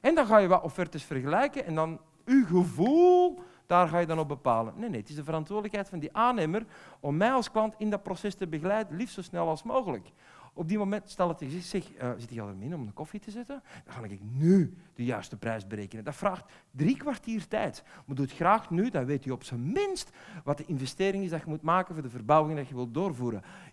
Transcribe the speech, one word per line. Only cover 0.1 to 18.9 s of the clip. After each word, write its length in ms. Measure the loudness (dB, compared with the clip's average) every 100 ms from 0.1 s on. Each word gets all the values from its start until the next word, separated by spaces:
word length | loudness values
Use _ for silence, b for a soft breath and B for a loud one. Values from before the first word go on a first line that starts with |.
| 4
dan 100 | 8
ga 120 | 6
je 100 | 8
wat 160 | 4
offertes 400 | 2 -4 -6 -6
vergelijken 640 | -6 -4 0 2 0 -2 -4
en 100 | -2
dan 240 | -2 -4 _ _ 4
uw 200 | 4 6
gevoel, 920 | 4 4 2 4 8 8 8 6 0 B B _
daar 220 | 4 6
ga 120 | 2
je 60 | 2
dan 140 | 0
op 80 | 0
bepalen. 460 | 0 2 2 0 -6
Nee, 120 | -6
nee, 100 | -6
het 100 | -8
is 60 | -10
de 80 |
verantwoordelijkheid 640 | -4 -4 -4 -6 -4 -6 -6
van 100 | -8
die 160 | -6 0
aannemer 500 | 2 2 0 -2 -6 B B B
om 180 | -4 0
mij 140 | 2
als 200 | 2 0
klant 240 | -2 -2 -2
in 120 | -4
dat 140 | -4
proces 320 | -4 -6 -6 -6
te 120 | -6
begeleiden, 500 | -4 0 -2 -2 -6
liefst 180 | -8 -8
zo 60 |
snel 260 | -8 -4 -2
als 160 | -2
mogelijk. 480 | -2 -2 -2 -6 -8 B B B B
Op 140 | -10 -2
die 100 | 0
moment, 320 | 0 -4 -8
stel 180 | -2 0
dat 120 | 0
je 100 | -6
zegt, 160 | -8 -6
zeg, 280 | -6 -6
eh, 180 | -8 -6 -6
zit 120 | -10
je 120 | -10
al 60 | -10
ermee 280 | -10 -8 -8
om 60 |
een 120 | -10
koffie 260 | -10 -12 -12
te 120 | -12
zetten? 320 | -14 -12 -14 B B -16
Dan 80 |
ga 100 | -14
ik 160 | -12 -12
nu 560 | -8 0 6 6 4 B B
de 120 | -6 -4
juiste 320 | -4 -6 -8
prijs 300 | -6 -6 -8
berekenen. 360 | -10 -10 -10
Dat 120 | -12 -6
vraagt 360 | -6 -6 -14 B B
drie 260 | -2 0 0
kwartier 500 | -2 -6 -6 -6 -4
tijd. 360 | -4 -4 -6 B B B
Maar 100 | -4
doe 100 | -4
het 100 | 0
graag 340 | 2 2 2
nu, 200 | 0
dan 160 | 2